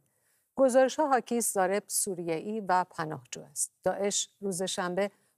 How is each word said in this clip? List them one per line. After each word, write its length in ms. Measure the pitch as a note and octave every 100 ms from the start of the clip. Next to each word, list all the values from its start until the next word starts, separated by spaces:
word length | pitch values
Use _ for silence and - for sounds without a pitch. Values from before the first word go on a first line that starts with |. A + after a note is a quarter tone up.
| _ _ _ _ _ -
گزارش‌ها 500 | C4+ B3+ C4 - D4+
حاکی 300 | B3+ - A#3+
از 80 |
ضارب 380 | - G3+ F#3 G3+ -
سوریه‌ای 760 | - G#3 F3+ E3+ D#3+ G#3 A3
و 240 | F#3 F#3 F3+
پناهجو 500 | - D#3 C#3+ B2 E3 D3
است. 220 | - - _
داعش 440 | F#3 F#3+ G3+ - - -
روز 220 | G3 F3
شنبه 480 | F#3 - F3+ F3+ G3+ _ _